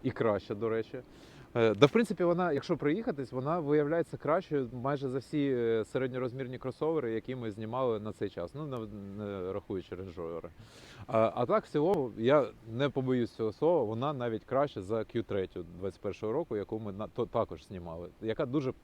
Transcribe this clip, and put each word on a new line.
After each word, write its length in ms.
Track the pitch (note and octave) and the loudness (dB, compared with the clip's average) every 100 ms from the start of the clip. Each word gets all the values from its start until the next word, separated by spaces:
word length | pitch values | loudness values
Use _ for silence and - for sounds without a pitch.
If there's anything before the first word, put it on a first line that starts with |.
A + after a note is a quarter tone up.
І 80 | C3 | -4
краща, 440 | - A#2 G2+ - G#2 | 0 2 2 0 -4
до 140 | A2+ | -2
речі. 300 | A2+ A2 B2+ - - - - - A#2+ | -2 -4 -10 -14 -20 -20 -20 -6 4
Е, 200 | A2+ G2+ | 4 8
да, 100 | C#3 | 6
в 40 | |
принципі, 340 | A3+ A#3 G3+ | 6 2 2
вона, 280 | F3 F3 F3+ | 2 2 2
якщо 260 | C#3 - E3 | 0 0 0
проїхатись, 540 | D3 E3+ A3+ C#3+ B2+ | 2 0 -2 -4 -4
вона 280 | B2+ C3 E3+ | -4 -2 -2
виявляється 580 | C#3+ D3+ C#3+ E3 D#3+ - | 2 4 4 0 -2 -4
кращою 520 | C3+ E3 F#3 D3 B2 | 0 0 2 -2 -2
майже 360 | B2 B2 C#3+ C3+ | -4 -2 -2 -2
за 100 | C3 | -4
всі, 360 | - D#3 C#3+ B2+ | -4 -2 2 2
е, 280 | A#2 A2+ G#2 | 2 2 0
середньорозмірні 720 | C3+ C3 B2 B2+ B2 B2+ B2+ | -2 -2 -2 -4 -4 -8 -6
кросовери, 560 | C3 A#2+ D3+ D#3+ B2 | -8 -4 -2 0 0
які 220 | A2+ - C3 | -2 -4 -6
ми 160 | A2+ | -6
знімали 480 | G#2 A2 B2 C3 A2 | -6 -6 -2 0 0
на 140 | G#2+ | -4
цей 160 | G2+ G#2 | -6 -6
час, 220 | - F2 C#3 | -4 -8 -8
ну, 100 | D3+ | -8
не, 120 | B2+ A2 G#2 G2 G2 | -8 -8 -10 -12 -8
не 300 | G#2 G2 F2+ | -6 -4 -2
рахуючи 420 | G2 - G2 E2+ F2+ | -2 0 -4 -4 -8
Range 200 | F#2+ E2+ | -8 -6
Rover. 340 | E2 E2 E2+ - - - - - G2+ | -6 -6 -8 -16 -20 -20 -20 -18 0
А, 240 | A2+ A2 - | 4 4 4
а 100 | A#2+ | 2
так, 200 | G#3 - | 2 2
в 40 | |
цілому, 420 | D3+ D3+ G3 B2+ G2+ | 2 4 2 0 0
я 300 | A2+ D3 A#2 - A2+ | 6 6 4 -4 -10
не 180 | A2+ C#3 | 0 0
побоюсь 420 | C3+ C3 B2+ A#2 | 0 2 2 2
цього 200 | - A2 | 0 -4
слова, 320 | G#2 D3+ F3 | 2 4 4
вона 300 | A2 A2+ C3+ | 2 0 -2
навіть 320 | C#3+ A#2+ A2 - | -2 -2 -2 0
краще 360 | B2+ C#3+ - | 0 2 -2
за 180 | F#2 A2+ | -2 -2
Q 240 | G#2+ A#2 | -2 -4
три 260 | A2+ G2+ F#2 F#2+ E2+ F2 | -2 -2 -2 -4 -12 -6
двадцять 220 | F#2+ F#2 | -8 -6
першого 320 | G#2 F#2 G#2+ | -8 -4 -2
року, 240 | B2 E3+ A2 | -2 -2 -4
яку 220 | F#2+ A2 | -4 -6
ми 120 | A2 | -6
на-, 160 | G2 G#2 | -8 -8
то-, 180 | - A2+ | -4 -2
також 400 | B2 G#2 E2 - | 0 0 -4 -12
знімали, 440 | F#2+ F2 E2 E2+ - | -12 -10 -10 -12 -8
яка 240 | A2 A2 C#3+ | -6 -2 0
дуже 280 | C3+ C3 - | 0 -2 -4